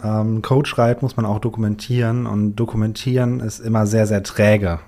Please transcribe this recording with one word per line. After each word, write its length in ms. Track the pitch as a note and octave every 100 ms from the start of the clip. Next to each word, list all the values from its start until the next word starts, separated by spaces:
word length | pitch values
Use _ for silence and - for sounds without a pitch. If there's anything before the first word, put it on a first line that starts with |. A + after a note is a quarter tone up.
ähm, 380 | G#2+ G#2+ G#2+ A2
Code 260 | - C3+ C#3+
schreibt, 320 | - A#2 A#2+
muss 160 | C3 -
man 80 |
auch 140 | A2 G#2
dokumentieren 880 | A#2+ A2+ G#2+ G#2 - B2 A#2 A#2+ A#2
und 300 | G#2 G#2 G#2+
dokumentieren 840 | A#2 A2 A2 G#2+ C3 B2+ B2 B2
ist 180 | A2 -
immer 280 | A2+ A2 G#2
sehr, 200 | A2 G#2+
sehr 160 | G#2
träge. 580 | F#2+ - G#2+ G#2 G2 E2+